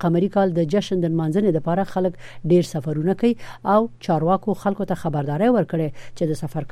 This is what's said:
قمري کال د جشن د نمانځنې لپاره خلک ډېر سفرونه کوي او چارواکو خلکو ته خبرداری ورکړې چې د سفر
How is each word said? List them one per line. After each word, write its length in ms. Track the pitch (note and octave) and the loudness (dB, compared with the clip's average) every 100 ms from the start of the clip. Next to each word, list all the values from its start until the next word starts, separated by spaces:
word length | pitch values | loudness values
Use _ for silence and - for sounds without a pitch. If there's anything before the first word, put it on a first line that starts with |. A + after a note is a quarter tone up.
| F3 | 2
قمري 240 | F3 F#3+ G3+ | 2 2 2
کال 200 | G3 E3+ | 2 2
د 120 | D#3+ | 0
جشن 300 | G3+ G3 F#3 E3+ | 0 0 0 0
د 80 | |
نمانځنې 380 | E3 D#3 F3+ G#3 D#3 | 0 0 2 2 0
لپاره 300 | E3 F3+ F#3+ | 0 -2 0
خلک 260 | F#3+ F#3 - | 0 -2 -4
ډېر 440 | - - - F3 - | -14 -6 2 4 4
سفرونه 440 | D#3 D#3 D3+ E3+ F#3+ | -4 -4 -2 0 2
کوي 100 | A#3 A3+ - - - G#3 | 2 0 -6 -6 2 2
او 60 | A3+ - - | 2 -4 0
چارواکو 520 | D#3+ E3 F#3+ - - G3+ | 2 2 2 0 -2 -2
خلکو 240 | G3 F#3+ | -2 -2
ته 80 | F3+ E3 | -2 -2
خبرداری 440 | D3 C#3 D3 A3+ | -2 -2 0 2
ورکړې 400 | A#3 D#3+ E3 D#3 - - - | 2 2 0 -2 -4 -10 -4
چې 60 | D#3 | -2
د 140 | D3+ | -2
سفر 260 | C3 D#3 D3+ | -4 -6 -6